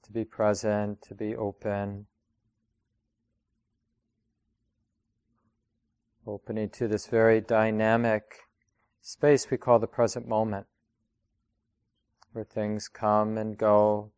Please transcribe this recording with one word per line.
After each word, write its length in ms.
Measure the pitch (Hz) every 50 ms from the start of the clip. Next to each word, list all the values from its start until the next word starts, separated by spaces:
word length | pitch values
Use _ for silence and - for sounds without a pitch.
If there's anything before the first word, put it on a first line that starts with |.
| _
to 100 | _ 104
be 120 | 113 107
present, 760 | - - - 110 104 104 101 - 107 104 104 104 104 104 101 -
to 100 | _ 98
be 220 | 98 110 107 110
open, 720 | - 107 101 98 _ - 110 101 101 101 101 101 101 104 _ _ _ _ _ _ _ _ _ _ _ _ _ _ _ _ _ _ _ _ _ _ _ _ _ _ _ _ _ _ _ _ _ _ _ _ _ _ _ _ _ _ _ _ _ _ _ _ _ _ _ _ _ _ _ _ _ _ _ _ _ _ _ _ _ 117 _ _ _ _ _ _ _ _ _ _ _ _ _ _ _ _ _ _
opening 420 | 110 104 101 _ - 110 110 107
to 200 | 101 - - 120
this 180 | 107 107 101 -
very 340 | - - 113 113 113 113 110
dynamic 840 | 104 - 117 110 110 110 110 107 110 110 113 117 117 117 110 107 - _ - - _ _ _ _ _ _ _ _ _ _ _ _
space 500 | _ - - _ - 147 147 131 - -
we 60 | 131
call 200 | 120 - 127 120
the 80 | 113 110
present 400 | - - - 120 107 - 120 117
moment, 380 | 120 113 107 110 110 101 98 - _ _ _ _ _ _ _ _ _ _ _ _ _ _ _ _ _ _ _ _ _ _ _ _ _ _ _ _ _ _ _ _ _ _
where 100 | 117 107
things 440 | _ _ 113 107 104 107 104 -
come 500 | - _ - 117 107 104 107 107 107 110
and 180 | 110 107 110 107
go 560 | 104 110 107 104 104 104 107 104 104 104 107 _